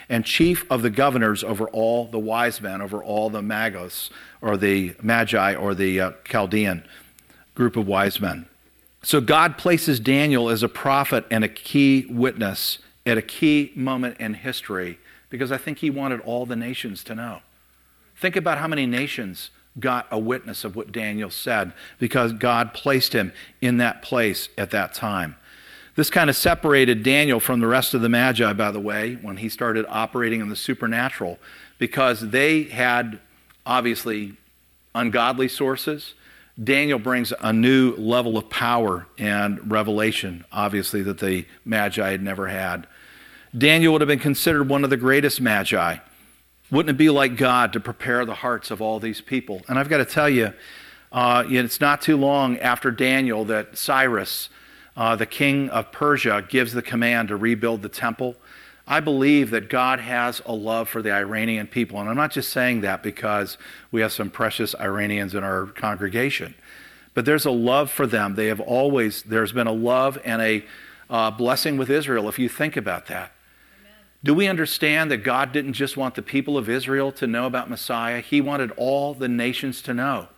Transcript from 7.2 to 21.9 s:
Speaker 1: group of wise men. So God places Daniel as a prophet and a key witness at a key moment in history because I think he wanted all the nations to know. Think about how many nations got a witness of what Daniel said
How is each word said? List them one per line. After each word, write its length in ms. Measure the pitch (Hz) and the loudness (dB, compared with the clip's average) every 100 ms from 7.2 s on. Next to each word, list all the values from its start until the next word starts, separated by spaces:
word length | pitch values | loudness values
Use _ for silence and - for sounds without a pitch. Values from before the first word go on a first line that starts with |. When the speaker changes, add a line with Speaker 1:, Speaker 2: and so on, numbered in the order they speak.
| _ _ _ | _ _ _
Speaker 1:
group 200 | - 123 | -2 0
of 120 | 117 98 | 0 0
wise 340 | 95 98 - | 0 0 0
men. 240 | 98 82 82 _ _ _ _ _ | -4 -6 -12 _ _ _ _ _
So 200 | - 151 | 0 2
God 340 | 113 151 170 - | 4 6 4 2
places 420 | 180 165 - 127 | 2 2 2 0
Daniel 520 | 110 139 151 131 117 | 2 2 4 2 2
as 120 | 113 | 2
a 60 | 117 | 0
prophet 560 | - 139 139 139 123 - | -2 0 2 2 -2 0
and 120 | 113 | 0
a 60 | 107 | 0
key 560 | - - 143 139 135 127 | -2 -2 4 6 4 2
witness 680 | 120 127 113 101 98 - - - _ - | 0 0 0 -4 -4 -6 -6 -12 _ 0
at 100 | 110 | 0
a 60 | |
key 500 | - - 156 147 143 | -2 0 4 4 2
moment 420 | - 131 131 123 - | -2 -4 -2 -4 -6
in 160 | 110 | -8
history 640 | 101 131 120 - 95 90 85 _ - _ | -6 -8 -8 -6 -6 -6 -10 _ -20 _
because 220 | 123 127 | -6 -4
I 40 | 131 | -4
think 220 | - 147 | -6 -4
he 120 | 156 | -4
wanted 300 | 139 135 120 | -2 -4 -6
all 260 | 113 120 123 | -4 -6 -4
the 100 | 117 | -6
nations 480 | 120 127 123 95 | -6 -8 -8 -10
to 100 | - | -12
know. 280 | 113 117 87 - _ _ _ _ _ _ - | -12 -12 -14 -18 _ _ _ _ _ _ -6
Think 180 | 185 | -4
about 240 | 185 170 147 | -2 -2 -2
how 80 | 160 | -2
many 200 | 151 127 | -2 0
nations 640 | 123 139 - 101 87 - _ _ - | -2 -4 -6 -10 -12 -16 _ _ -6
got 280 | 131 123 - | -2 -2 -4
a 80 | 110 | -4
witness 460 | 110 127 113 - | -2 -4 -6 -10
of 100 | 113 | -10
what 160 | 98 104 | -10 -10
Daniel 400 | 117 107 104 101 | -6 -6 -4 -6
said 420 | - - 113 92 - - | -6 -2 -2 -2 -8 -20